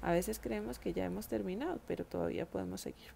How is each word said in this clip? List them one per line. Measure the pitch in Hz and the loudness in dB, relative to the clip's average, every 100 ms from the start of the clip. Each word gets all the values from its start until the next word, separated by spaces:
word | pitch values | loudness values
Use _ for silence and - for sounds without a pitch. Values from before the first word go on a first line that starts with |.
A | - | 6
veces | 170 190 220 | 4 4 0
creemos | 240 214 214 247 | 0 0 -2 -2
que | 202 | 0
ya | 180 | 2
hemos | 185 185 220 | 2 0 0
terminado, | 226 190 185 302 - - | 0 0 0 0 -2 -2
pero | 175 175 | -4 -2
todavía | 180 170 - 170 | 0 2 0 -2
podemos | 185 185 190 | -2 -2 -4
seguir. | - - - | -6 -8 -14